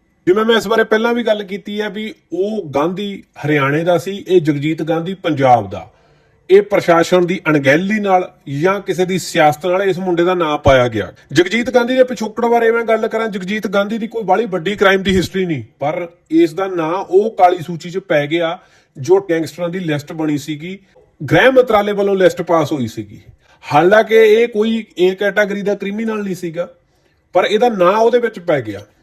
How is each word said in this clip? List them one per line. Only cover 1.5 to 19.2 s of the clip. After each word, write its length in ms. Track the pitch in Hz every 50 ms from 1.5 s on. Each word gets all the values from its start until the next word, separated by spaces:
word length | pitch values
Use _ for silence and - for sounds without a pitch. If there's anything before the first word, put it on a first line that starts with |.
| 202 190 - 208 208 208
ਹੈ 80 | 214 208
ਵੀ 240 | 185 214 214 214 - - _ _ 160
ਉਹ 320 | 175 196 208 220 208 175 147 135
ਗਾਂਧੀ 480 | 139 151 175 190 190 208 202 196 - - _ _ - -
ਹਰਿਆਣੇ 380 | 147 151 143 139 139 143 160 170
ਦਾ 140 | 180 175 165
ਸੀ, 280 | - 190 202 196 - -
ਇਹ 140 | 185 180
ਜਗਜੀਤ 420 | 147 156 143 139 143 156 160 160 160
ਗਾਂਧੀ 300 | 156 165 165 165 185 196
ਪੰਜਾਬ 560 | - - 175 147 131 135 127 123 113 101 95
ਦਾ। 220 | 101 92 90 - _ _ _ _ _ _ _ _ _ _ _ -
ਇਹ 120 | 185 202
ਪ੍ਰਸ਼ਾਸਨ 640 | 202 - 202 175 - 175 165 165 165 - 180 180 175 165
ਦੀ 140 | 190 - - 156
ਅਣਗਹਿਲੀ 520 | 151 147 135 - 147 165 190 196 220 214
ਨਾਲ 340 | 202 196 185 185 180 - - _ _ 147 139 143
ਜਾਂ 180 | 165 190 196 202
ਕਿਸੇ 260 | 196 190 170 165 185
ਦੀ 140 | 175 190 175
ਸਿਆਸਤ 460 | - - - 165 151 151 143 - -
ਨਾਲ 160 | 180 180 190
ਇਸ 180 | 202 190 170 175
ਮੁੰਡੇ 240 | 190 180 175 165 170
ਦਾ 100 | 180 185
ਨਾਂ 240 | 180 165 151 147 147
ਪਾਇਆ 300 | - 143 135 127 120 113
ਗਿਆ। 260 | 110 104 95 85 - - - - 135
ਜਗਜੀਤ 360 | 160 180 - 214 233 233 247
ਗਾਂਧੀ 260 | - 247 240 240 262
ਦੇ 80 | 262 254
ਪਿਛੋਕੜ 420 | 254 240 190 220 208 - 233 233
ਬਾਰੇ 260 | 233 233 233 240 226
ਮੈਂ 120 | 233 233 233
ਗੱਲ 240 | 220 226 220 214 -
ਕਰਾਂ, 200 | 214 220 226 220
ਜਗਜੀਤ 400 | 190 208 185 180 214 214 208 208
ਗਾਂਧੀ 300 | 185 202 202 208 226 220
ਦੀ 100 | 226 -
ਕੋਈ 160 | - 226 208
ਬਾਹਲੀ 220 | 170 185 214 240
ਵੱਡੀ 300 | 196 185 175 156 196 208
ਕ੍ਰਾਈਮ 280 | 202 208 190 196 196 185
ਦੀ 140 | 196 185 185
ਹਿਸਟਰੀ 280 | 160 - - 190 185
ਨਹੀਂ, 180 | 175 156 127 107 - _ _
ਪਰ 300 | 139 147 170 175 175 170 - _ _ -
ਇਸ 220 | 156 165 170 151 151
ਦਾ 140 | 190 190 190
ਨਾਂ 260 | 185 170 156 156 175
ਉਹ 380 | 196 - - 175 196 214 220
ਕਾਲੀ 280 | - - 180 180 180 175
ਸੂਚੀ 300 | 147 - 170 156 - 175
'ਚ 80 | 165 190
ਪੈ 300 | - - 165 147 143 147
ਗਿਆ 320 | 160 175 165 165 175 - _ _ _ _ _ _ _ 156
ਜੋ 300 | 131 165 185 196